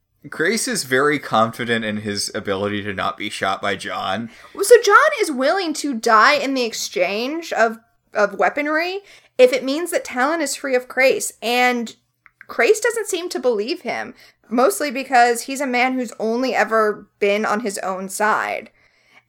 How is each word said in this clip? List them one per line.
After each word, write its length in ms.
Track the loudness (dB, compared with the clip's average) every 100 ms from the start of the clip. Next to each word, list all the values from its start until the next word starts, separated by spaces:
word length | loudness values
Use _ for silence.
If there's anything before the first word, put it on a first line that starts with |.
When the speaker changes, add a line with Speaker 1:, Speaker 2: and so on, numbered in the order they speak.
| _ _ -12
Speaker 1:
Grace 400 | -4 0 0 -2
is 160 | -4
very 340 | 0 2 2 0
confident 680 | 0 0 2 0 -2 -2 -2
in 120 | -4
his 320 | -4 -6 -6
ability 480 | -6 -4 -2 -2 -2
to 100 | -4
not 240 | -4 -4 -4
be 140 | -8
shot 320 | -4 -4 -2
by 140 | -2 -4
John. 520 | -6 -6 -4 -4 -6 -14 -14 -4
Speaker 2:
So 140 | 6 6
John 140 | 8 6 4 2
is 100 | -2
willing 400 | 0 0 0 -2
to 200 | -4 -6
die 400 | -4 2 6 6
in 180 | 4 0
the 120 | -2
exchange 880 | -4 -6 -6 -2 -2 -2 -6 -8 -6
of, 240 | 0 0 -2 _ _ _
of 220 | -2 -2
weaponry 680 | 2 0 0 -2 -2 -2 -6 -12 -20 _ 4
if 160 | 6
it 100 | 6
means 260 | -2 -4 -2
that 140 | -4
Talon 380 | -4 -2 0 0
is 140 | -2 -4
free 180 | -2
of 140 | -2 -2
Grace, 440 | 2 2 2 -2 -6
and 560 | -2 2 2 0 -4 -12 _ _ _ _ -8
Crais 320 | 2 4 4
doesn't 280 | 2 -2 -4
seem 200 | -6 -6
to 80 | -4
believe 420 | 0 0 -2 -6
him, 320 | -6 -6 -8 -14 -20 _ -4
mostly 420 | 2 2 2 -4
because 520 | -6 0 4 4 2
he's 180 | -4 -6
a 60 | -2
man 280 | 0 0
who's 180 | -2 -6 -4
only 360 | -4 -2 0
ever 520 | 0 2 2 2 -2 -10 -2
been 260 | 0 2
on 160 | 0 -2
his 180 | -4 -6
own 300 | -6 -6 -8
side. 640 | -2 0 0 -2 -6 -10 _ _ _ _ _